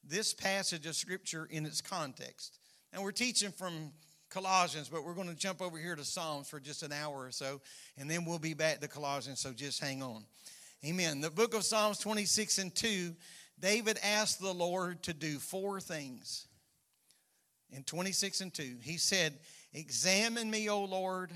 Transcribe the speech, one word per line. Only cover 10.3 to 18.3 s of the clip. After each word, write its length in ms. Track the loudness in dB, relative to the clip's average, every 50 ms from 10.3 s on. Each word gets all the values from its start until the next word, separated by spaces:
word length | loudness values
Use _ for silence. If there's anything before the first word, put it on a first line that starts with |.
| _ -20 -20 -20 -18 -18 -20 -20 -18 _ -4
Amen. 360 | -2 2 2 2 2 2 0
The 100 | -2 -2
book 240 | 4 4 4 4 4
of 100 | 2 2
Psalms 340 | 4 4 6 4 4 2 2
twenty-six 600 | 0 0 0 2 4 4 4 2 4 2 2 0
and 140 | 0 0
two, 440 | -2 0 2 2 2 2 0 -2 -6 -10 -16 -20 -20 -20 -20 -20 _ 2
David 400 | 4 4 4 6 4 2 2 4
asked 400 | 4 4 4 4 4 2 0 0
the 140 | 0 -2 2
Lord 480 | 2 2 2 2 2 0 -2 -2 -4 -4
to 80 | -6
do 280 | -4 -2 -2 -2 -2 -4
four 400 | -4 -4 -4 -2 -2 -2 -4 -4
things. 640 | -6 -6 -6 -6 -6 -8 -10 -10 -10 -8 -8 -8 -10 -12 _ _ _ _ _ _ _ _ _ _ _ _ _ _ _ _ _ _ _ _ _ _ _ _
In 100 | -14 -8
twenty-six 580 | -8 -4 -2 -2 0 0 2 0 0 0